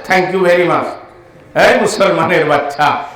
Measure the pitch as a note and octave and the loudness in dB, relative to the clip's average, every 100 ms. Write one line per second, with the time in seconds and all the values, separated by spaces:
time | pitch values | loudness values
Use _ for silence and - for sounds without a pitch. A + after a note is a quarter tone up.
0 | - F3+ F3 F#3+ F3 F3 E3+ D3 B2 - | -2 0 0 0 2 2 2 0 -4 -10
1 | - - - - - D3+ G#3 A#3+ G3+ - | -18 -20 -20 -20 -6 0 2 2 -2 0
2 | F#3+ E3+ E3 E3 D3 C#3+ - - C#3+ A#2+ | 0 0 0 0 2 0 -2 -2 0 0
3 | - | -8